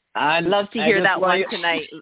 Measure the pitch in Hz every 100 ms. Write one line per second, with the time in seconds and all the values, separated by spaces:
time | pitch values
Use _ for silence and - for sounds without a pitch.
0 | _ 107 143 165 175 202 202 233 226 196
1 | 190 180 185 180 185 208 170 165 147 156